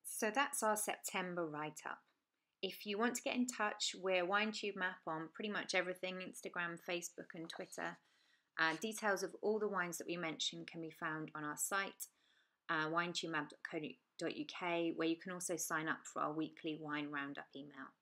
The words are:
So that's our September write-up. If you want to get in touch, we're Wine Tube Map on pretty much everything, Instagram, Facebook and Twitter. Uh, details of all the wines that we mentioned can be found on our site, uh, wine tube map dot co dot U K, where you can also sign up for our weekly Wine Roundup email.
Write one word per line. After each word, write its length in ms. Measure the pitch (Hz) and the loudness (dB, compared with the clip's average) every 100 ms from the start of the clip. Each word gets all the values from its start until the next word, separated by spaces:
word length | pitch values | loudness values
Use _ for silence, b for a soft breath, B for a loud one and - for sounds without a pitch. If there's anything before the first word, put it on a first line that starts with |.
So 260 | - - 220 | -8 0 2
that's 300 | 220 285 - | 4 2 4
our 140 | 220 214 | 4 4
September 680 | - - - 196 180 175 | 2 -2 -2 0 0 0
write-up. 540 | 160 147 156 151 - - _ _ _ _ _ _ | 0 0 -4 -4 -8 -8 _ _ _ _ _ _
If 240 | 190 - 208 | -4 -4 -2
you 120 | 202 | 4
want 180 | 240 240 | 4 4
to 60 | |
get 140 | 269 247 | 0 2
in 100 | 247 | 2
touch, 480 | - 214 - - 196 | 2 0 2 -2 0
we're 240 | 185 185 | 4 4
Wine 280 | 175 202 214 | 6 4 4
Tube 240 | 214 208 196 | 2 -2 0
Map 200 | 185 185 - | -2 -2 -4
on 220 | 160 160 | -2 -4
pretty 180 | - 214 | -4 -2
much 240 | 190 - | 0 2
everything, 420 | 185 180 180 185 185 | 2 2 -2 -4 -4
Instagram, 640 | 185 - - 180 170 170 - | -8 -8 -6 -2 -2 -4 -4
Facebook 460 | 175 175 - 180 | -4 -4 -10 -10
and 140 | 175 165 | -8 -8
Twitter. 500 | - 185 - 170 175 b b b b b - | -8 -8 -4 -4 -6 b b b b b 2
Uh, 140 | 160 160 | 4 4
details 420 | 220 214 214 185 | -2 2 2 4
of 120 | 185 - | 0 0
all 160 | 208 214 | 2 2
the 100 | 208 | 2
wines 300 | 196 175 165 | 2 0 -2
that 100 | - | -4
we 80 | 175 | -2
mentioned 500 | 165 147 - 170 160 | -2 0 -2 -2 -8
can 140 | 170 | -8
be 100 | 160 | -8
found 400 | 156 160 156 156 | -4 -4 -2 -4
on 100 | 156 | -4
our 120 | 151 147 | -4 -2
site, 500 | - 196 190 - - b b b b b - | 0 0 0 -4 -12 b b b b b -2
uh, 200 | 160 156 | 2 4
wine 220 | 165 175 | 2 2
tube 180 | 175 170 | 0 0
map 180 | 160 147 | -2 -2
dot 120 | - - | -8 -6
co 80 | 165 151 - _ - | -4 -4 -8 _ -4
dot 180 | 165 - | -2 -2
U 80 | 151 | -6
K, 460 | - 180 170 170 165 | -4 0 2 2 2
where 100 | 165 | 2
you 100 | 165 | 2
can 160 | 185 | -2
also 240 | 180 175 165 | -4 -2 -2
sign 320 | - 156 156 | 0 0 0
up 120 | - | -2
for 180 | - 151 | -4 0
our 120 | 147 | 0
weekly 440 | 156 156 - 165 151 | 2 -2 -2 -4 -4
Wine 300 | 156 147 147 | -2 -2 0
Roundup 340 | 147 139 139 - | -2 -2 -6 -10
email. 400 | - 147 139 135 _ | -12 -12 -12 -14 _